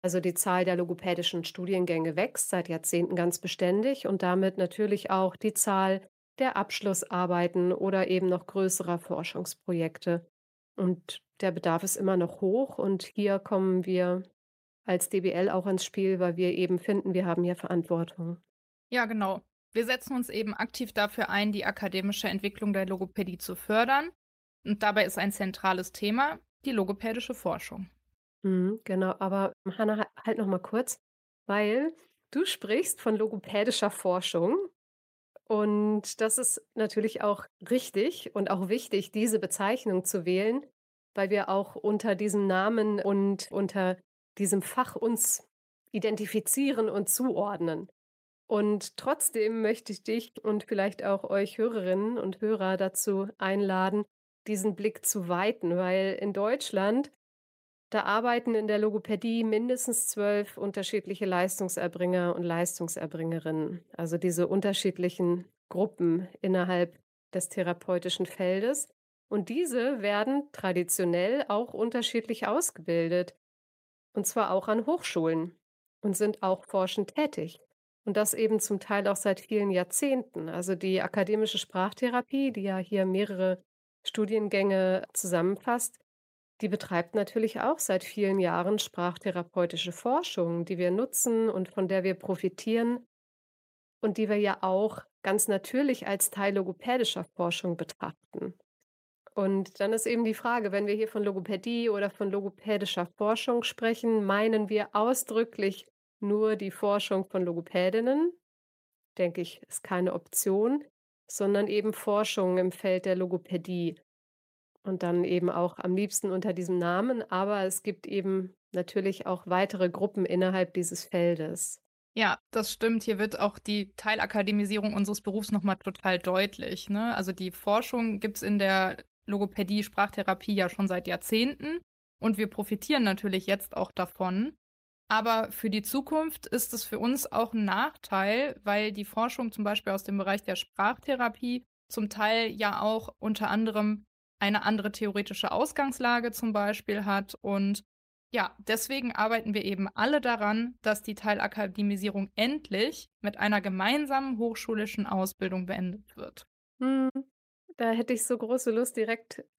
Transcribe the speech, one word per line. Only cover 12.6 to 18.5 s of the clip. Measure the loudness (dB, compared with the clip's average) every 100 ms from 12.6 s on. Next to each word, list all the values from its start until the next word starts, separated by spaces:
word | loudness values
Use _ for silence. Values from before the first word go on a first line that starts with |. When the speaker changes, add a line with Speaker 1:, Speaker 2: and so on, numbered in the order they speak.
| 0 -2
Speaker 1:
und | 0 0
hier | -4 -2 0 0
kommen | 0 0 2 2 2
wir | 0 2 0 -4 _ _ _ _ _ -2
als | 0 2
D | 0
B | 0
L | 2 2
auch | 0 0
ins | -2 -2
Spiel, | 0 0 2
weil | 0 2
wir | 0
eben | 2 0 0
finden, | 2 0 2
wir | 0 0
haben | 2
hier | 0 -2
Verantwortung. | 0 -2 0 -2 -2 -6 -8 -8 _